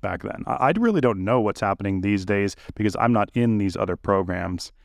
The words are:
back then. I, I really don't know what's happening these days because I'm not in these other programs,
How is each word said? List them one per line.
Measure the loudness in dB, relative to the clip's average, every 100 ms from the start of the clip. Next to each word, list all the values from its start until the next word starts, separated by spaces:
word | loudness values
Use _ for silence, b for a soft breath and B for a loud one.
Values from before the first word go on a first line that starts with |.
back | -6 -6
then. | -8 -10 -6
I, |
I | 0 0 2
really | 2 4
don't | 2 2
know | 0 2
what's | 2 0
happening | -2 -2 -2 -2
these | 0 0 0
days | 0 0 -4 B -2
because | -2 2
I'm | 2
not | 2 2
in | 0 2 2
these | 0 -2
other | -2 -2
programs, | 0 0 2 -4 -4 -6 -10 _